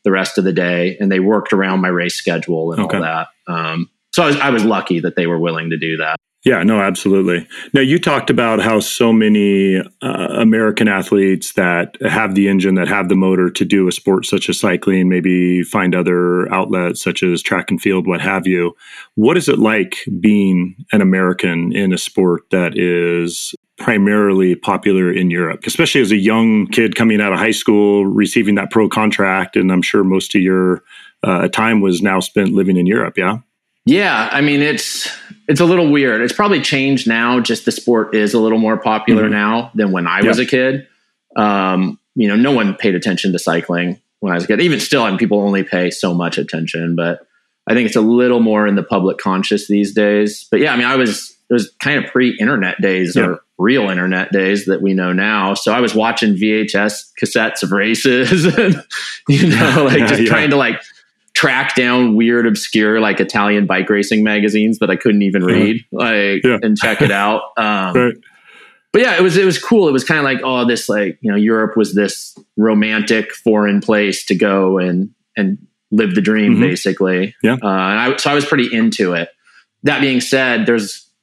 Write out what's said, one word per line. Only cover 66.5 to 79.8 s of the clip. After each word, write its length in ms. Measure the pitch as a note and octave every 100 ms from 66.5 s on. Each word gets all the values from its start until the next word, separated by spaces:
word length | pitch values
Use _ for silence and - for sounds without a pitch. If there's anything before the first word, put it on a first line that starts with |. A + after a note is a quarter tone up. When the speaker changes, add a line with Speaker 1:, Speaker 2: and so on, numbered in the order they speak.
| A2
Speaker 1:
and 160 | A2+ G#2
check 240 | A#2 G#2+
it 80 | G#2+
out. 320 | G2 G2+ A2 -
Speaker 2:
<laughs> 80 | -
Speaker 1:
Um, 360 | G#2+ G#2 F#2
Speaker 2:
Right. 200 | B2 B2 - _ _ _ - - _ _
Speaker 1:
but 100 | G#3
yeah, 140 | B3 F3
it 60 |
was, 140 | F#3 E3+
it 80 |
was 140 | F#3+ E3
cool. 300 | - A3+ E3
It 40 |
was 120 | C3
kinda 180 | C3 D#3
like, 180 | C#3 C3
oh, 220 | C3 B2+ A#2+
this, 220 | A#2 -
like, 300 | G#2 G2 -
you 100 | G#2+
know, 60 | G2+
Europe 400 | A2 A2 G#2+ A2+
was 180 | G#2
this 440 | G2 G2 - - - _ -
romantic 800 | A2 G#2+ A2 G#2+ G#2+ A2 -
foreign 460 | - A2+ G#2+ G#2 G2+
place 440 | - G#2+ G2+ F2+ -
to 80 |
go 440 | F#2+ G#2 G2 F#2 F#2+
and, 320 | F2+ F2+ G2+ _ _ -
and 220 | F#2+ G2+ - _ -
live 240 | G#2+ G#2
the 60 | F#2
dream, 300 | G2 G#2+ G#2
Speaker 2:
Mm-hmm. 100 | G2+
Speaker 1:
basically. 720 | F#2+ F2+ G2 F#2 F#2+ F2+ G2 -
Speaker 2:
Yeah. 120 | A2+
Speaker 1:
Uh, 120 | B2 G#2
and 480 | F#2+ F#2+ G#2 B2+
I, 20 | C#3
so 140 | D3
I 40 |
was 100 | C#3+ C#3+
pretty 280 | D3 A#2+
into 380 | A2+ A2+ G#2+ F#2
it. 140 | E2+ E2+ _ _ _ _ _